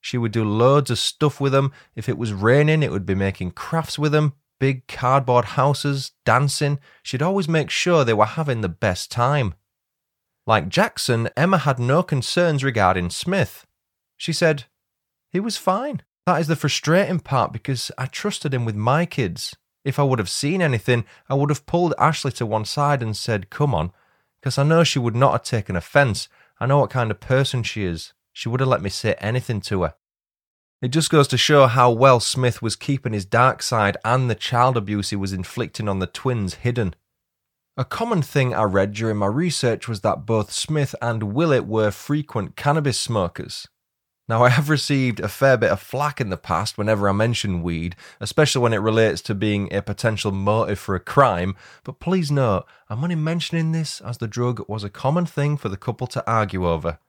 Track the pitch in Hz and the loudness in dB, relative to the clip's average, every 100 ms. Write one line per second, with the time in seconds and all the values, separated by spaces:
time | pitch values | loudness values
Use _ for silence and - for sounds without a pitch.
0 | - 123 117 113 110 104 127 143 135 120 | -4 -2 -2 0 0 4 6 6 2 -2
1 | - - 151 - 139 135 139 - _ - | -2 0 -2 0 2 2 0 -4 _ -8
2 | 113 117 117 98 107 135 151 156 143 98 | -6 -4 -4 0 4 6 6 2 2 -2
3 | 92 95 98 92 90 - - 165 151 - | -2 0 0 -2 -8 -8 -6 -6 -4 -2
4 | 151 151 151 - _ _ 135 131 - - | 0 2 2 -2 _ _ -2 -2 -8 -4
5 | 123 135 123 123 104 - 139 139 147 139 | 2 2 4 2 2 0 2 2 -2 -4
6 | - _ - 117 143 - 147 143 _ _ | -6 _ 2 4 2 0 -2 -2 _ _
7 | - 123 160 196 160 165 139 - - 170 | -8 -2 0 0 0 0 0 -2 2 4
8 | 123 107 107 - 147 117 101 82 107 90 | 4 4 2 2 -2 -2 -4 0 -2 -2
9 | - - 123 147 110 80 _ _ _ _ | -6 0 2 2 -2 -4 _ _ _ _
10 | _ _ _ _ - 110 82 170 226 - | _ _ _ _ 2 2 2 -2 -2 -2
11 | - 117 113 - 170 190 139 123 120 147 | -2 0 0 0 2 2 0 0 2 0
12 | - 143 - - 175 147 135 113 92 95 | 0 -2 -2 0 2 2 -2 2 2 2
13 | 87 - - 196 123 - _ _ _ _ | -2 -4 -4 0 -2 -4 _ _ _ _
14 | _ _ - 156 170 151 - _ _ _ | _ _ -6 0 2 2 -6 _ _ _
15 | _ _ _ 180 220 202 - 190 277 269 | _ _ _ -4 -4 -4 -2 -2 -2 -8
16 | _ _ - 160 156 160 147 - - 170 | _ _ 0 0 0 0 0 -2 2 2
17 | 165 180 - 135 101 113 - 123 - - | 2 -2 -2 0 0 -4 -6 -6 -6 -8
18 | 127 - 131 - 151 135 117 104 110 143 | -8 -6 -6 -4 -4 -2 -2 -2 0 2
19 | 175 - 104 82 - - _ _ 139 131 | 0 -2 -4 -4 -12 -14 _ _ -6 0
20 | 139 127 95 - 143 185 165 117 - 123 | 2 2 -2 -2 -2 0 0 0 2 0
21 | 107 - _ 139 147 147 - 175 175 - | 0 -14 _ 0 0 -2 0 0 0 2
22 | 151 156 143 - 117 107 107 - 147 143 | 0 0 -4 -4 -2 -2 -2 -2 0 0
23 | 113 104 - 107 90 - 147 95 85 _ | -2 -4 -2 -2 -4 -2 0 0 -2 _
24 | _ _ _ _ 135 135 143 165 165 143 | _ _ _ _ -6 0 2 4 4 2
25 | 120 110 135 - - 117 - 90 - 147 | 0 2 2 2 -2 -4 -2 -6 0 2
26 | 135 95 - _ _ _ 120 143 127 131 | 2 0 -6 _ _ _ 0 2 2 0
27 | 113 104 - 131 135 127 110 - 95 82 | -2 -4 0 2 2 -2 -4 -4 -4 -4
28 | - _ _ - 117 127 131 117 95 - | -8 _ _ -10 -4 0 2 2 0 -4
29 | 110 - 101 123 - 110 - 98 82 - | -2 -2 -2 -4 -2 -6 -2 -2 -2 -4
30 | _ _ _ _ _ _ _ _ 127 147 | _ _ _ _ _ _ _ _ -2 0
31 | 156 160 139 127 - 147 131 123 123 117 | 2 4 4 2 4 6 6 6 4 6
32 | 135 127 - - 127 - 113 - - 139 | 6 6 2 0 0 0 -6 -6 -4 -4
33 | 123 107 92 113 131 - - 117 101 - | -2 -6 0 4 4 2 -2 2 2 0
34 | 110 127 127 110 - 120 127 120 101 104 | 0 0 0 -2 -2 2 2 2 -2 -4
35 | 98 101 98 95 87 - 107 - 107 95 | -2 -4 -4 -4 -6 -6 -6 -4 -4 -2
36 | 92 - 135 120 95 - 123 123 101 - | -4 -4 -4 -2 -4 -4 -4 -2 -4 -6
37 | _ _ _ _ _ _ _ - 131 - | _ _ _ _ _ _ _ -8 -8 -4
38 | 233 202 139 143 127 90 107 98 98 104 | 0 0 0 0 0 0 2 2 0 -2
39 | 113 104 101 117 180 - 127 107 - 107 | -2 0 0 0 -2 0 -2 -2 -4 -4
40 | 110 - 107 110 101 - - 156 139 - | -2 -2 0 -2 0 -6 -4 -2 -2 -4
41 | 117 113 107 113 165 131 98 110 107 98 | -4 -4 -4 0 2 2 0 0 0 -2
42 | - 147 143 - 190 - 143 156 143 113 | -4 -4 -2 -6 -6 -4 0 0 0 -4
43 | - 110 87 - - - - _ _ _ | -2 -2 -2 -4 -12 -14 -16 _ _ _
44 | _ _ - 113 123 123 147 151 - 139 | _ _ -2 4 6 4 2 0 0 0
45 | 127 107 101 - 135 127 107 92 - 127 | 0 -2 -6 0 2 4 2 0 -4 -4
46 | 147 - 113 90 - 85 107 - 104 107 | -4 -4 -6 -6 -4 -2 -2 -4 -2 0
47 | 101 98 113 113 104 87 85 82 87 87 | 2 2 0 0 -2 -2 -2 -4 -6 -8
48 | - - 104 - 151 135 120 110 110 110 | -20 -12 -6 2 2 2 0 2 2 4
49 | 110 87 - 101 107 101 98 101 98 101 | 2 2 -4 -4 0 -2 -2 -6 -6 -2
50 | 117 107 107 98 98 110 107 101 - 92 | -2 -2 -4 -2 0 0 0 -4 -4 -6
51 | - - 131 90 90 95 - - - - | 0 4 4 4 -2 -6 -14 -20 -18 -10
52 | - 190 147 143 123 92 - _ _ 110 | -2 -2 0 0 2 0 -4 _ _ -6
53 | 170 165 156 170 - 165 160 160 151 - | -4 -2 -2 -4 -4 -2 -2 -2 -4 -8
54 | - 117 110 117 123 113 101 104 101 - | -12 -8 -8 -2 -2 -2 -6 -8 -8 -4
55 | 131 165 175 - 143 147 - 190 - 110 | -2 0 -2 -2 -2 -2 -4 -6 -8 -6
56 | 123 - - 113 104 92 87 82 82 80 | -6 -6 -2 0 0 0 0 0 -2 -8